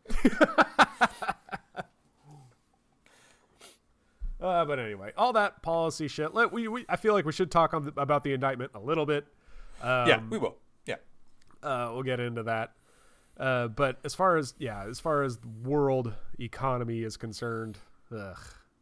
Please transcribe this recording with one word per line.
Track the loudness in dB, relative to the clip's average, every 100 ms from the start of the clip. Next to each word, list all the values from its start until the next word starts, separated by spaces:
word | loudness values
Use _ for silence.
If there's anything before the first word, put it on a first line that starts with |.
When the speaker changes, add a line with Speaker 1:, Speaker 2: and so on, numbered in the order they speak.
| 0 4 4
Speaker 1:
yeah. | 6 4 4
<laughs> | 2 4 2 4 0 0 -8 -8 -10 -14 _ -14 -14 _ _ _ -20 -20 -20 _ _ _ _ _ _ _ _ _ _ _ -20 _ _ _ _ _ -6 -4
Uh, | 0 2 2
but | 0
anyway, | -4 -8 -8 0
all | 2
that | 4 2 -2
policy | -2 0 0 -2 -6
shit. | -4 -2
Let, | 2 2
we, | 0 -4
we, | -6 -4
I | 0
feel | 4
like | 4 2
we |
should | 0 2
talk | 4 4
on | 2 -4
the, | -2
about | 2 2
the | 2
indictment | 0 0 -2 -8 -8
a |
little | -2 0 2
bit. | 0 -2 _ -20 -16 -16 -6
Speaker 2:
Yeah, | 0 4 6 4
Speaker 1:
Um, | 2
Speaker 2:
we | -4
will. | -4 -6 _ _ -10
Yeah. | -10 -10 -20 -20 -20 -20 -10
Speaker 1:
Uh, | -4 -4 -4
we'll | -4
get | -2 -2
into | -2 -4
that. | -2 -2 -4 _ _ _ _ _ _ -4
Uh, | 0 0 0
but | 0 0 0
as | -6
far | 0 4 4
as, | 0 -6
yeah, | -8 -8 -10
as | -6
far | 0 0
as | 0 -4
the | -10 -10
world | 0 2 4 2 0 -4 -6 -6
economy | -6 -4 -2 0 -2 -4
is | -4 -6
concerned, | -10 -6 -6 -6 -8 -10 -18 -20 -14 -12
ugh, | -10 -12 -18 -20 _ _